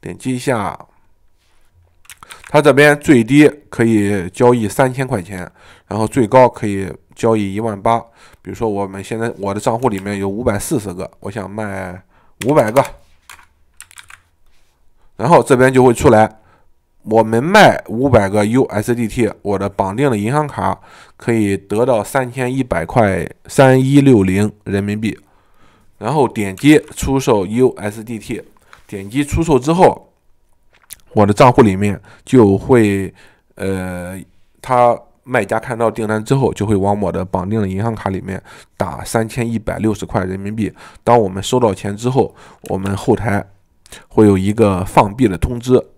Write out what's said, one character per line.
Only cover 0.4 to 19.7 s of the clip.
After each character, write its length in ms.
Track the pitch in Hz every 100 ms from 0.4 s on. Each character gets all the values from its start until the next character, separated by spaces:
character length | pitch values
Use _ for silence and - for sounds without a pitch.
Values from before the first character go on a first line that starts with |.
| 127 120 95 - - _ _ _ _ _ _ _ _ _ _ _ _ - - - -
他 120 | 147
这 120 | 147
边 260 | 135 147 147
最 240 | 160 135
低 260 | 110 143 147 - _
可 160 | -
以 440 | 117 110 101 101 90
交 240 | - 123
易 120 | 123 104
三 260 | - 135
千 140 | 127 131
块 140 | 120
钱， 300 | 90 98 90 _ _ _ _
然 120 | 104
后 100 | 110
最 180 | - 107
高 220 | 131 123
可 180 | - 110
以 240 | 98 95 - _
交 220 | _ 117 113
易 180 | 101
一 60 | 98
万 200 | 117 101
八。 200 | 110 117 - _ _ _
比 100 | -
如 40 |
说 140 | 101 117
我 180 | 101 98
们 180 | 98
现 160 | 98 113
在， 120 | 113 -
我 140 | 98
的 80 | 101
账 180 | 127 117
户 100 | 123
里 120 | 101
面 180 | 98 101
有 100 | 98
五 140 | 101
百 160 | 123 98
四 220 | - 143
十 120 | 98
个， 160 | 90 90 _
我 100 | 107
想 180 | 104 95
卖 540 | 104 107 95 92 90 _ _ _ _ 110
五 80 |
百 180 | 151 110
个。 120 | 123 123 - _ _ _ - _ _ _ _ - - - - _ _ _ _ _ _ _ _ _ _
然 120 | 113
后 140 | 165
这 140 | 117 127
边 160 | 127
就 100 | 127
会 100 | 127
出 180 | - 147
来， 300 | 110 110 - _ _ _ _ _ _
我 220 | - 110
们 180 | 110 113
卖 400 | 147 208 165 - -
五 200 | 113 135
百 220 | 120 98
个 160 | 104 104
U 160 | 123 127
S 280 | 101 110
D 140 | 120 113
T， 240 | 123 107 -
我 160 | 98 98
的 100 |
绑 280 | 98